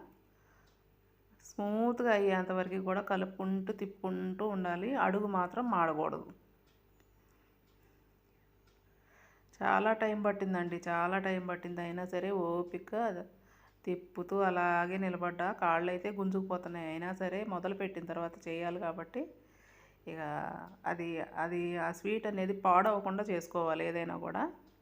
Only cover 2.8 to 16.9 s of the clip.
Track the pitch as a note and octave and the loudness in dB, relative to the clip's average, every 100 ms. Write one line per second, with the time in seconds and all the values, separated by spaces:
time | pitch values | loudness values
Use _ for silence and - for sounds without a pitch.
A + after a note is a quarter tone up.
2.8 | F#3 F#3+ G3+ F#3+ F#3+ - F#3+ F#3+ F#3+ G3 | 0 0 2 0 0 -2 0 0 -2 -4
3.8 | G3+ - F#3+ F#3 F#3 F#3 G#3 G3 F3+ F3 | -6 -4 -4 -2 -2 -2 -2 0 0 -2
4.8 | G#3+ C4+ F#3+ G3 G#3 F#3+ F3+ - B3 F#3+ | 0 4 4 4 2 0 0 -2 0 4
5.8 | E3 D3+ D#3 D#3 - - - _ _ _ | 4 2 0 -2 -8 -16 -20 _ _ _
6.8 | _ _ _ _ _ _ _ _ _ _ | _ _ _ _ _ _ _ _ _ _
7.8 | - _ _ _ _ _ _ _ _ _ | -20 _ _ _ _ _ _ _ _ _
8.8 | _ _ _ - - _ _ - G3+ G3 | _ _ _ -20 -20 _ _ -2 4 6
9.8 | G#3+ A3 A3 G#3+ G#3 G3+ G3 F#3 F3 E3+ | 4 4 2 2 2 2 0 0 0 -2
10.8 | F3 E3+ F3 F#3+ F#3+ F#3 F3+ F3 F3 F3 | 0 0 2 2 0 0 -2 -6 -6 -6
11.8 | F3 F3 F3+ F3+ F#3+ G3 E3+ E3+ F3 F3+ | -6 -4 -4 -2 0 0 0 0 -2 -8
12.8 | - G#3+ A#3 F3 F#3 - _ - - _ | -6 -2 -2 -2 -10 -18 _ -20 -20 _
13.8 | - F3+ - - F3 G3 F#3+ F3 F3 F3 | -4 -4 -6 -8 -2 2 4 4 4 4
14.8 | F3 F#3+ F#3+ F3 F3 F3 F3+ - F3 E3 | 2 0 0 0 -2 0 -2 2 4 4
15.8 | F3+ F3+ G3+ G3 F#3+ F#3+ F#3+ F3+ F3+ F3 | 2 0 -2 -2 0 0 0 -4 -4 -6
16.8 | D#3+ | -6